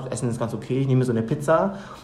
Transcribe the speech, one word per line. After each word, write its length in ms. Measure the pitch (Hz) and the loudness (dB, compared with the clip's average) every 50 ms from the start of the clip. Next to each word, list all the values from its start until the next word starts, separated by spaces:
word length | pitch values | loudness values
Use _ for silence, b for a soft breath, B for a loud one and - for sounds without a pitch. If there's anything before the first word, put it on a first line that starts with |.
| - - | -2 -6
Essen 200 | 117 - 127 120 | -6 -4 -2 -2
ist 80 | 113 - | -2 -2
ganz 140 | 120 110 113 | -4 -4 -4
okay, 240 | 104 - - 127 135 | -6 -4 -2 -2 0
ich 80 | 135 | 2
nehme 180 | 135 131 131 123 | 4 4 4 4
so 80 | 123 | 4
eine 80 | 113 113 | 2 0
Pizza.“ 520 | 113 - 147 147 - 160 160 170 190 202 B B B B B B | 0 0 -2 -2 2 4 4 4 4 0 B B B B B B